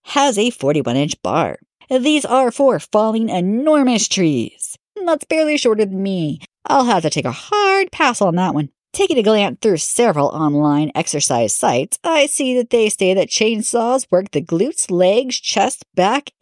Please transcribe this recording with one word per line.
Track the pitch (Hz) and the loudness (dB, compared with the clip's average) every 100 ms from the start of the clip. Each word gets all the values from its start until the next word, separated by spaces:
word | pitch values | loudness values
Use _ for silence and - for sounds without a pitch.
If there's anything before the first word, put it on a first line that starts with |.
has | - 294 277 202 | -4 0 0 2
a | 240 | -2
forty-one | - 135 151 117 127 | -2 -2 0 0 -2
inch | 151 - | -2 -4
bar. | 90 139 107 60 _ _ _ | -4 -2 -2 -6 _ _ _
These | 254 269 302 - | 0 2 0 2
are | 254 247 | 0 0
for | - 277 175 | 2 2 2
falling | - 214 220 226 226 | 0 0 2 0 -2
enormous | 180 185 226 302 302 254 226 - | -2 -2 0 2 2 2 0 0
trees. | 190 165 131 110 - - - _ 427 349 | 0 0 0 -4 -8 -16 -16 _ -6 -2
That's | 311 | -2
barely | - 320 302 294 | -2 0 0 2
shorter | 240 214 202 | 0 0 -2
than | 190 | -2
me. | 196 185 151 - - _ - | -4 -2 -4 -6 -12 _ 0
I'll | 277 | 2
have | 240 190 | 2 2
to | 160 | 0
take | 156 | -2
a | 185 | -4
hard | - - 415 392 392 381 | -8 -4 0 2 2 -2
pass | - 285 226 | 0 0 2
on | 196 175 | 0 0
that | 185 | 0
one. | 147 143 - _ | -2 -6 -10 _
Taking | - 381 269 | -2 0 2
a | |
glance | 208 214 190 - | 2 2 0 -2
through | 220 165 | 0 0
several | - - 240 147 143 | -2 0 2 2 0
online | 151 156 147 147 147 151 | 0 0 2 2 2 0
exercise | - 165 151 - 123 110 | -4 -4 -4 -2 0 0
sites, | - 208 127 165 - | 0 0 0 -2 -4
I | 349 320 285 | -2 0 0
see | - 262 247 | 0 0 -2
that | 233 | 0
they | 233 214 | 0 0
say | - 185 | 0 2
that | 190 156 | 2 0
chainsaws | - 220 220 - - 226 262 - | 0 0 0 -2 -2 0 -2 0
work | 185 196 | -2 0
the | - | -4
glutes, | 165 170 254 - - | -2 -2 -2 -2 -4
legs, | 175 180 220 262 240 | 2 4 2 0 -6
chest, | - 208 208 - - | -4 0 0 -2 -6
back, | - 190 277 - - | 0 0 0 -6 -4